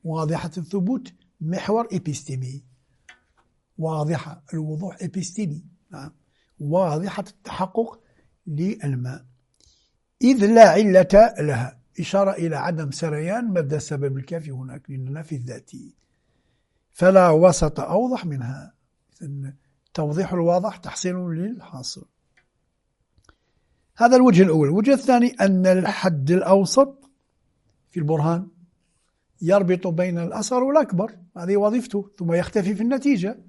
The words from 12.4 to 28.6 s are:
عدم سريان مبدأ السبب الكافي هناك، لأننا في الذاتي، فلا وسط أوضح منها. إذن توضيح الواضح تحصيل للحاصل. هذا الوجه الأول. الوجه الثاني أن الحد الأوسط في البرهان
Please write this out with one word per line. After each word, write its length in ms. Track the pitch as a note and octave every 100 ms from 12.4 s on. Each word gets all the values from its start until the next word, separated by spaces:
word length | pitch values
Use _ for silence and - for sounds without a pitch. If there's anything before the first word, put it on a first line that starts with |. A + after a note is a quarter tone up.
| E3+ D#3
عدم 360 | E3+ D#3+ D3
سريان 540 | - D#3+ D3+ E3 A3 A#3
مبدأ 320 | F3+ C#3+ D3+
السبب 400 | - C#3+ C#3 C3+
الكافي 340 | C3 E3+ D3+
هناك، 380 | C3 C3 C3 -
لأننا 320 | C3+ C3 D3+
في 140 | D#3 C#3+
الذاتي، 600 | B2 A#2+ _ - - _ _ _ _ _ _ _ _ _ _
فلا 380 | - F3+ F#3+ F3+
وسط 500 | D#3 F3+ - D#3 -
أوضح 460 | - G#3 B3 B3+ F3
منها. 480 | C#3 A#2+ C#3 D#3 _ _ _ _ _
إذن 320 | C#3 C#3 C3+ - _ _ _
توضيح 400 | - D3+ D3+ F#3+
الواضح 440 | F3+ E3+ F3 G#3 F#3
تحصيل 380 | - - F3+ F3+
للحاصل. 920 | F3+ E3 G3 A#3 - C#3+ B2+ - - _ _ _ _ _ _ _ _ _ _ _ _ _ _ _ _ _ _ -
هذا 180 | A#3+ B3+
الوجه 280 | B3+ F3
الأول. 240 | F#3+ D#3+ C#3+
الوجه 260 | F3+ A3
الثاني 340 | C4+ - B3 A#3+
أن 400 | - G3 F#3 F#3
الحد 640 | F#3 F#3+ G3+ F#3 D#3 C3+
الأوسط 800 | F3 F3 G3 F#3+ - C#4 - _ _ _ _ _ _ _ _ _
في 100 | F3+
البرهان 480 | D3+ D#3+ D#3 E3+ F#3+ _